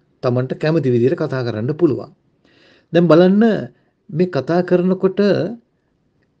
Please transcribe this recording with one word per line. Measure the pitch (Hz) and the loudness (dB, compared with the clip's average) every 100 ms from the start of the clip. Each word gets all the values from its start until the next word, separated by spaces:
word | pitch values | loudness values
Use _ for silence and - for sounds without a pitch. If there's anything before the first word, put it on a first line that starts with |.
| _ _ | _ _
Tamanට | 127 123 131 | -4 -2 -4
කැමති | - 156 160 131 | -4 -2 0 0
විදිහට | 120 120 - | 0 0 0
කතා | 151 131 | -4 -6
කරන්න | 117 107 120 | -6 -6 -6
පුළුවන්. | 151 170 107 - _ _ _ _ _ _ _ _ | 0 0 0 -8 _ _ _ _ _ _ _ _
දැන් | 165 175 | 2 4
බලන්න | 160 185 202 226 175 123 _ _ _ - | 6 6 4 2 0 -6 _ _ _ -10
මේ | 160 180 | -4 -4
කතා | 143 131 170 | -4 -2 -2
කරනකොට | 180 180 185 185 190 190 202 143 175 233 _ _ _ _ _ _ _ _ | 0 0 0 0 -2 0 0 0 -4 -8 _ _ _ _ _ _ _ _